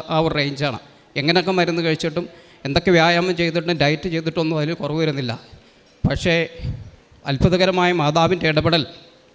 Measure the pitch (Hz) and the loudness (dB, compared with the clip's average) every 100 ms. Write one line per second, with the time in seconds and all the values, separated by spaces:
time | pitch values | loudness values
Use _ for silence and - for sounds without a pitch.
0 | 156 160 160 151 143 135 147 120 - - | 0 0 0 0 -2 -2 -4 -6 -10 -20
1 | _ - 139 170 175 185 175 170 165 160 | _ -2 2 2 2 0 0 0 -2 -2
2 | 170 156 175 - - - 139 147 190 175 | -4 -6 -8 -12 -20 -12 -4 -2 4 4
3 | 160 170 185 175 170 165 165 170 147 156 | 6 4 0 0 -2 -2 -2 0 0 0
4 | 185 165 160 156 160 160 151 170 143 151 | -2 -4 -4 -2 -2 0 -2 -4 -4 -2
5 | 156 139 123 113 - - - _ _ _ | -2 -2 -4 -6 -12 -20 -20 _ _ _
6 | - - 185 165 160 - - - - - | -2 0 0 0 0 -6 -10 -10 -14 -20
7 | _ - - 139 190 175 185 180 180 175 | _ -14 -6 0 2 4 2 2 2 2
8 | 147 160 165 180 160 156 156 165 123 - | 2 2 2 2 0 0 2 0 -2 -10
9 | - - _ | -20 -20 _